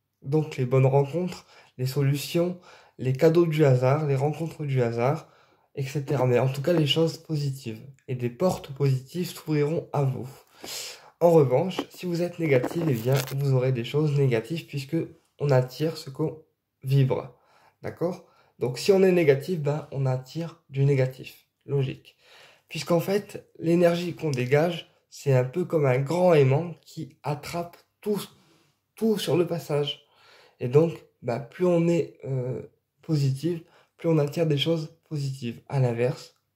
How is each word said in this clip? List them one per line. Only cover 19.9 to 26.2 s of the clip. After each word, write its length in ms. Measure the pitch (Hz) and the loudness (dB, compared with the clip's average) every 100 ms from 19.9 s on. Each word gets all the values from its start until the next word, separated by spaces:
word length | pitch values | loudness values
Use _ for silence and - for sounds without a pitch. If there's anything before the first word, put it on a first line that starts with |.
on 140 | 139 135 | -4 -2
attire 580 | 127 - 160 165 - _ | -2 -6 -10 -10 -12 _
du 160 | 135 139 | 0 2
négatif. 600 | 135 127 - 127 - _ _ - | 2 0 -4 -18 -20 _ _ -6
Logique. 520 | 139 131 - - _ _ - - _ _ | -4 -4 -6 -16 _ _ -20 -20 _ _
Puisqu'en 320 | 165 - 170 | -12 -2 0
fait, 480 | 170 202 202 - - - | 0 -2 -4 -14 -18 -8
l'énergie 560 | 160 170 170 170 175 - | 0 4 4 2 -2 -6
qu'on 160 | 160 | -4
dégage, 600 | 127 123 143 170 165 - _ _ | -2 2 2 2 -2 -10 _ _
c'est 240 | - 143 | -8 0
un 100 | 127 | 2
peu 220 | 127 180 175 | 2 -2 -2
comme 200 | 165 139 | 0 2
un 140 | 127 | 2
grand 340 | 139 170 | 0 2